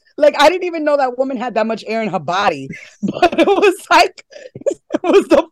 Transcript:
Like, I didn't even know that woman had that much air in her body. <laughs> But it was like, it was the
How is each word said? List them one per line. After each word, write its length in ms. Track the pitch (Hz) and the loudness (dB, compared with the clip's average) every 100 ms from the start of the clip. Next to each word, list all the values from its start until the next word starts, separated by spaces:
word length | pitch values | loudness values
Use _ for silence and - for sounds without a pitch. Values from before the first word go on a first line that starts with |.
| _ - | _ 0
Like, 160 | 294 285 | 2 4
I 120 | 294 | 2
didn't 140 | 359 | 2
even 200 | 359 330 | -4 -4
know 120 | 302 285 | 0 0
that 180 | 262 247 | 0 -2
woman 200 | 269 254 | -4 -4
had 160 | 247 | -4
that 120 | 214 220 | -2 -2
much 180 | 220 - | -4 -6
air 160 | 226 | -4
in 60 | 220 | -4
her 100 | 175 | -6
body. 500 | 143 180 202 147 135 - - | -4 -2 -2 -2 -10 -16 -18
<laughs> 160 | - | -10
But 360 | 202 - 349 - | -8 0 0 2
it 60 | 339 | 2
was 400 | 381 403 381 - | 4 2 0 0
like, 340 | 349 392 - - - - - | 0 0 -10 -20 -20 -20 -8
it 380 | - - - - | -6 -8 -8 -6
was 240 | 359 370 240 | 2 2 4
the 200 | 294 330 | 2 2